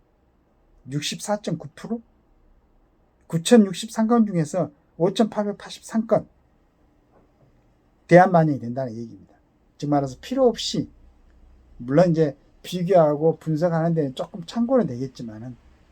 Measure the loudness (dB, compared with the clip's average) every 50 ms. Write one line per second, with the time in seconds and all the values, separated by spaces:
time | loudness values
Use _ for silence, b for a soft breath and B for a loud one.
0 | _ _ _ _ _ _ _ _ _ _ _ _ _ _ _ _ -16 -8 -8 -6
1 | -6 -6 -8 -8 -6 -6 -6 -4 -4 -6 -8 -8 -8 -14 _ -16 -10 -8 -8 -8
2 | -10 _ _ _ _ _ _ _ _ _ _ _ _ _ _ _ _ _ _ _
3 | _ _ _ _ _ -6 -6 -4 2 6 6 6 6 4 0 -8 -12 -10 -4 -2
4 | 0 2 2 2 2 2 0 -2 -2 -2 -2 -4 -4 -4 -6 _ _ _ _ -2
5 | -2 0 2 2 0 0 0 -4 -4 -4 -4 -8 -12 -18 -18 -18 -14 -6 -4 -4
6 | -2 0 0 -2 -2 -4 _ _ _ _ _ _ _ _ _ _ _ _ _ _
7 | _ _ _ _ _ _ _ _ _ _ _ _ _ _ _ _ _ _ _ _
8 | _ 6 8 8 8 8 6 4 4 2 0 -2 -6 -8 -8 -6 -8 -8 -8 -12
9 | -14 -14 -16 -20 -20 _ _ _ _ _ _ _ _ _ _ -10 -4 -2 0 0
10 | 0 -2 -6 -10 -10 -6 0 2 2 2 2 0 -6 -6 -4 -4 -6 -6 _ _
11 | _ -20 _ _ _ _ _ _ _ -20 _ _ _ _ -20 -16 -8 0 4 4
12 | 4 4 4 2 0 0 -2 _ _ _ _ _ -16 -10 -8 -6 -2 2 4 6
13 | 6 4 2 2 0 0 0 0 -4 -4 -2 0 0 0 0 0 0 0 0 -2
14 | -2 -4 -4 -8 -12 -12 -12 -16 -16 -10 -6 -4 -2 0 2 0 0 0 -4 -8
15 | -8 -10 -10 -12 -14 -14 -12 -14 -14 -14 -16 -18 _ _ _ _ _ _